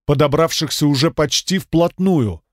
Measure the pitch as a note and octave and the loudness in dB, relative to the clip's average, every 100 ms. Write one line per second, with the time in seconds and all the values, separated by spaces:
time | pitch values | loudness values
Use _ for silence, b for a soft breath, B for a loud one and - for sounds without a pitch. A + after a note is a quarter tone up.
0 | - C#3+ D3 D3+ E3 - D#3 - D3 C3+ | -2 2 2 2 0 -2 -6 -2 0 2
1 | D#3+ - D3+ - - F#3 - E3 E3+ - | 0 0 -2 -2 -4 -4 -2 0 0 0
2 | F#3+ D#3+ G#2+ D#2+ _ | 0 0 0 -6 _